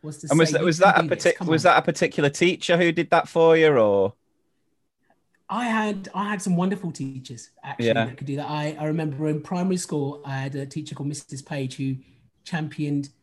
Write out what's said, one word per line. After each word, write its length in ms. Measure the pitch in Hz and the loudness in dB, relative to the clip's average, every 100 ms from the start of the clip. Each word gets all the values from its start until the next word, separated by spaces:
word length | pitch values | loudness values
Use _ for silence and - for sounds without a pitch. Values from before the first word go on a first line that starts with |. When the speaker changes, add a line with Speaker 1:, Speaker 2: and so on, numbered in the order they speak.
Speaker 1:
Was 160 | 156 147 | -14 -14
to 80 | 151 | 0
Speaker 2:
And 80 | 151 | 2
was 80 | 160 | 4
Speaker 1:
say, 60 | |
Speaker 2:
that, 40 | 156 | 2
Speaker 1:
"You 20 | 180 | 0
Speaker 2:
was 140 | 160 | 4
Speaker 1:
can 80 | 196 | 6
Speaker 2:
that 100 | 165 | 6
a 40 | |
Speaker 1:
do 60 | 160 | 0
this. 140 | 175 | 0
Speaker 2:
partic-, 100 | 175 - | 0 0
Speaker 1:
Come 100 | 175 | 0
Speaker 2:
was 180 | 160 | 4
Speaker 1:
on." 100 | 175 | 6
Speaker 2:
that 40 | 151 | 4
a 40 | |
particular 460 | 160 160 165 - 143 | 2 0 -2 0 -2
teacher 480 | - 175 - - 175 | 2 0 2 0 2
who 140 | 170 | 2
did 200 | 165 165 | 0 2
that 180 | 170 - | 2 2
for 280 | 165 165 160 | 2 6 6
you, 120 | 156 139 | 6 6
or? 380 | 107 101 95 _ _ _ _ _ _ _ _ _ _ _ _ _ - | 4 4 2 _ _ _ _ _ _ _ _ _ _ _ _ _ -8
Speaker 1:
I 160 | 208 | -4
had, 440 | 240 220 214 196 190 | -2 0 -2 -4 -8
I 160 | 214 202 | -6 -4
had 100 | 208 | -4
some 160 | 190 175 | -2 0
wonderful 340 | 185 196 175 | 0 -2 -6
teachers, 580 | - 135 131 127 117 - _ | -8 -10 -10 -14 -18 -20 _
actually, 260 | 135 135 117 | -14 -2 2
Speaker 2:
Yeah. 180 | 113 113 | 2 0
Speaker 1:
that 100 | 123 | -4
could 100 | 139 | -8
do 100 | 139 | -8
that. 120 | 143 | -6
I, 280 | 151 151 151 | -4 -6 -4
I 40 | 151 | -4
remember 420 | 165 156 139 156 | -2 -4 -4 -4
in 140 | 156 | -4
primary 340 | 147 180 185 180 | -4 -4 -2 -2
school, 460 | - 151 139 147 | -4 -4 -4 -8
I 140 | 139 135 | -10 -8
had 160 | 135 | -8
a 100 | 139 | -8
teacher 300 | 139 160 151 | -10 -10 -12
called 140 | 143 143 | -8 -8
Missus 340 | 143 - 131 | -8 -12 -16
Page 340 | - 147 131 - | -10 -8 -8 -6
who 200 | 135 131 _ _ _ _ | -6 -6 _ _ _ _
championed 680 | - 165 151 - 147 143 139 _ | -8 -6 -6 -6 -4 -4 -6 _